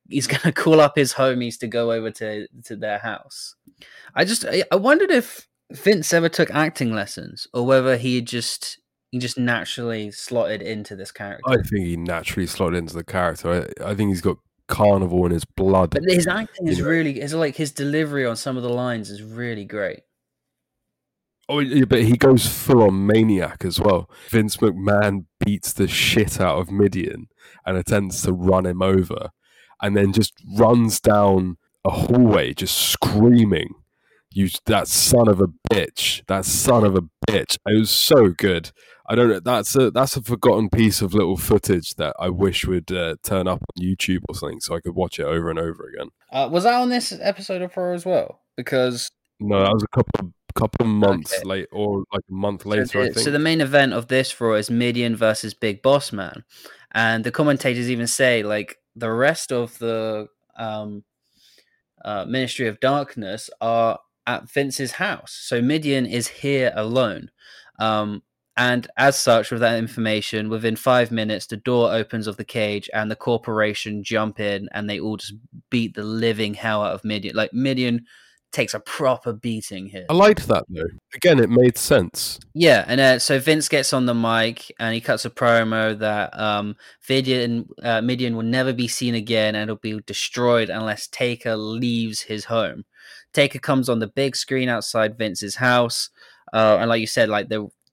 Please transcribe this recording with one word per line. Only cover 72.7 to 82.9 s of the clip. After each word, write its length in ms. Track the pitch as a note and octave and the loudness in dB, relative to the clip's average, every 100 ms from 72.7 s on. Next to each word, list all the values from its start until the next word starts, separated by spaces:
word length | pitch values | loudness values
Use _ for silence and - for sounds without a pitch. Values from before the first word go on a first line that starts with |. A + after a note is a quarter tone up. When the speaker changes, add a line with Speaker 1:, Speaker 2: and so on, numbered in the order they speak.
| G#2 - | -4 -6
Speaker 1:
and 180 | A2 G#2+ | -6 -6
the 60 | A2 | -4
corporation 840 | - A#2 - A2 G#2+ G#2 A2+ G#2 G2 | -2 -2 -2 -2 -2 -2 -8 -8 -4
jump 340 | A2 G#2+ G2+ | -2 -2 -4
in 300 | G#2 G2 G2+ | -4 -6 -8
and 180 | G#2 G#2 | -8 -8
they 120 | G2+ | -6
all 160 | G#2 G#2+ | -6 -8
just 160 | - G#2 A#2+ - - | -10 -16 -20 -20 -6
beat 260 | B2 A2+ G#2+ | -4 -4 -6
the 100 | G#2 | -8
living 480 | A2+ A#2 G#2+ G#2+ | -2 -2 -2 -4
hell 280 | G#2 A2+ G#2+ | -4 -2 -2
out 120 | G#2 | -2
of 100 | G2 | -4
Mideon. 320 | G#2+ G#2+ F#2+ G#2+ | -6 -6 -6 -4
Like, 160 | G#2+ | -4
Mideon 520 | A#2+ C3+ B2+ B2 A#2 A#2+ - _ _ _ | -2 -2 -2 -2 -2 -6 -20 _ _ _
takes 200 | - A2+ | -6 -4
a 60 | G#2+ | -6
proper 540 | - - C#3 B2 A#2+ | -10 -2 -2 0 -4
beating 540 | A2 A#2+ A2 - G2 G2 | -8 -6 -8 -8 -14 -14
here. 180 | G2+ - | -10 0
Speaker 2:
I 40 | |
liked 340 | E3 G#3 G#3+ - | 4 6 4 2
that, 160 | G2 - | -2 -2
though. 180 | F2 E2+ - _ | -8 -8 -10 _
Again, 260 | - F3+ C#3+ | 0 4 6
it 100 | A2 | 6
made 280 | A#2+ B2 - | 6 6 4
sense. 600 | - C3+ F2 - - - - | 2 2 2 -4 -8 -10 -10
Speaker 1:
Yeah, 320 | D3+ E3 A2+ | 2 6 6
and, 140 | - | 4